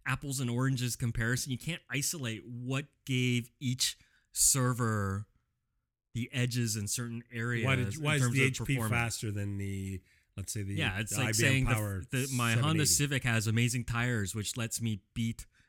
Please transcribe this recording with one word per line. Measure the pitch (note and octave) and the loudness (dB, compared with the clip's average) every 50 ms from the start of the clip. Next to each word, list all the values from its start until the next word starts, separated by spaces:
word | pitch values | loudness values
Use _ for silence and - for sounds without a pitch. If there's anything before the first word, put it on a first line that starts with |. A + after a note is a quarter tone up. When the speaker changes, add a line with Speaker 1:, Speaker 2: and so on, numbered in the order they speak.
| - | -4
Speaker 1:
apples | C3+ C3 - D3 C#3+ C3 C3+ | -4 -4 -4 -4 -6 -4 -2
and | B2+ A#2+ | -2 0
oranges | A#2+ B2 C3 C3+ C3+ A#2+ B2 A#2+ - | 0 2 2 2 2 0 -2 -2 -2
comparison. | - B2 A#2 - - A2+ A#2 B2+ A#2+ - D3 | -2 -2 -2 0 0 0 0 0 0 0 -4
You | B2 | -6
can't | - - D#3+ E3+ - _ - | -6 -4 -8 -8 -8 _ -6
isolate | B2 C#3+ C#3 - - D#3 C3 A2+ A2 G2+ - | -4 -2 -2 -2 -4 -4 -4 -6 -6 -6 -10
what | A#2+ B2 A#2+ B2 B2+ C3+ C3+ D3+ - _ _ - | -12 -12 -8 -6 -4 -4 -4 -4 -6 _ _ -4
gave | - C3 B2+ B2+ B2 B2 A#2+ A#2 - _ - | -2 0 2 4 4 2 2 -2 -4 _ -4
each | C#3+ B2 C3 - - - - _ _ _ _ _ _ _ | -2 -2 0 0 0 -2 -2 _ _ _ _ _ _ _
server | - - - - - C3+ B2 B2+ A#2+ A#2 A#2+ A2 A2 G#2 G2 G2 F#2+ G#2 G#2+ _ _ _ _ _ _ _ _ _ _ _ _ _ _ _ _ _ - | 0 2 4 4 4 4 4 2 2 2 0 0 0 0 0 -2 -2 -4 -6 _ _ _ _ _ _ _ _ _ _ _ _ _ _ _ _ _ -6
the | A2+ B2 - - | -6 -6 -4 0
edges | B2 B2 B2 A#2 B2 A#2 A2 G#2+ | 0 0 0 0 0 0 0 -2
in | A2 G2+ | -4 -4
certain | - - B2 A#2+ A#2 A2+ A#2 - _ | -4 -4 -6 -6 -6 -8 -10 -12 _
areas | B2 A#2 A#2 A#2+ A#2+ A2+ A#2 | -8 -6 -4 -2 -2 0 2
Speaker 2:
Why | C3 C3 | 2 2
did, | B2+ - G2 C3+ | 2 0 -2 -2
Speaker 1:
in | D#3+ | -2
Speaker 2:
why | D3 D3 D3+ | 0 0 2
is | C#3+ | 4
Speaker 1:
terms | B2+ A#2+ C3 | 2 4 4
Speaker 2:
the | C3+ C3+ | 4 4
Speaker 1:
of | |
Speaker 2:
H | C3+ B2+ - A2+ | 4 2 0 -2
P | G#2+ C3+ | 0 0
Speaker 1:
performance. | A#2 A2+ G#2+ | 0 2 2
Speaker 2:
faster | B2 A#2+ A#2 A2+ - - A#2 G#2+ | 2 2 0 0 -2 -4 -4 -4
than | G2+ G#2 G2+ G2+ G2 | -4 -2 -4 -4 -4
the, | G2+ G2 G2 G2 G2 F#2+ F#2+ F#2+ F#2 _ _ _ _ _ _ - | -4 -4 -4 -4 -6 -6 -6 -6 -8 _ _ _ _ _ _ -12
let's | G2 F#2 - - | -10 -8 -6 -6
say, | A2 G2 | -6 -4
the, | G2 G2+ | -4 -2
Speaker 1:
Yeah, | D#3+ D3+ A2 F#2 G2+ | -2 -2 -2 -2 -2
it's | A2+ - | -4 -4
Speaker 2:
the | - - B2+ | -2 -2 0
Speaker 1:
like | |
Speaker 2:
I | - | 0
B | A2 A2 - | 2 4 4
M | C3+ | 4
Speaker 1:
saying | C3+ C3 B2+ | 4 4 4
the | A#2+ | 2
f-, | A2+ | 2
Speaker 2:
Power | A2 G#2+ G#2 F#2+ F#2 - - | 2 0 0 -2 -4 -4 -2
Speaker 1:
the, | - B2+ C3+ C3+ C3+ | -2 -2 0 0 0
my | B2 A#2 A#2 A2+ | 2 2 4 4
Honda | A#2+ C3 | 4 4
Speaker 2:
seven | D#3 D#3+ | 4 4
eighty? | D#3 D3 | 4 4
Speaker 1:
Civic | - - - C#3+ C#3+ C#3+ B2 - | 4 4 4 2 2 0 0 0
has | B2 A2+ A2+ G2+ | 2 2 2 2
amazing | A2+ G#2+ A#2 A#2+ A#2 B2+ B2 A2+ | 2 4 4 4 4 2 -2 -2
tires, | - A#2 A#2 A#2+ B2 A#2+ A2 G2+ F2+ - | -2 -2 0 0 0 0 0 -2 -2 -4
which | A2 G2+ - - | -4 -6 -4 -4
lets | B2 A2+ A2+ - - | -4 -6 -4 -4 -2
me | A#2 A2+ G#2+ F#2+ _ _ - | -2 -2 -2 -4 _ _ -4
beat | B2 A2+ A2+ A2+ - - - _ _ _ | -2 -2 -2 -2 -6 -10 -18 _ _ _